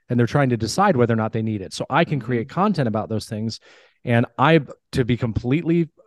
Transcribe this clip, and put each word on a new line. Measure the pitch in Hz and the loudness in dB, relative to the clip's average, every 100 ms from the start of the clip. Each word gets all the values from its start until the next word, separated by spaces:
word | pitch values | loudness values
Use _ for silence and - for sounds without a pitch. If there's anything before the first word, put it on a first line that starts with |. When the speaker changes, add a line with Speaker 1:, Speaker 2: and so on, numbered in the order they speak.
| - | -4
Speaker 1:
and | 120 | 0
they're | 117 | 2
trying | 147 135 | 2 0
to | 120 | 0
decide | 107 - 202 139 | -2 2 2 4
whether | 117 | 2
or | 113 | 2
not | 110 | -2
they | 113 | -2
need | 110 107 | -4 -4
it. | 92 | -8
So | - 123 | -10 -2
I | 139 | 0
can | 170 143 | 0 -2
create | 113 120 123 | -2 -4 -2
Speaker 2:
Mm-hmm. | |
Speaker 1:
content | - 208 175 117 | -2 0 0 0
about | 107 - | -2 -2
those | 107 - | -6 -4
things. | 107 110 - - - _ _ | -6 -6 -8 -16 -20 _ _
And | - 117 123 - | 0 2 2 2
I, | 139 165 131 - _ | 4 4 0 -10 _
to | - 117 | -2 0
be | 120 | 0
completely | 120 98 120 147 165 170 160 _ | -2 -2 -2 -2 0 0 0 _